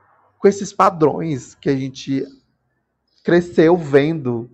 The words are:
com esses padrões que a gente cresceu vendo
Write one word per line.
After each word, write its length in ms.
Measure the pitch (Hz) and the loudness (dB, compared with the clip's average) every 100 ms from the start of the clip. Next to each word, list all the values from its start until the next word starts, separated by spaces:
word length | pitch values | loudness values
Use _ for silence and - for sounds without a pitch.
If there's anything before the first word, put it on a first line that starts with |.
| _ _ _ _ | _ _ _ _
com 80 | 196 | 0
esses 240 | 196 196 | 0 -4
padrões 840 | - 190 175 156 - 165 135 - - | -2 0 2 0 0 -6 -8 -10 -8
que 140 | 147 | -4
a 60 | 139 | -2
gente 500 | 135 131 - 135 135 - _ _ _ _ _ _ _ _ - | -4 -10 -6 -6 -6 -14 _ _ _ _ _ _ _ _ 0
cresceu 500 | 170 170 - 160 175 | 2 2 2 4 2
vendo 720 | 151 139 143 165 127 117 123 | 2 2 2 -2 -4 -6 -8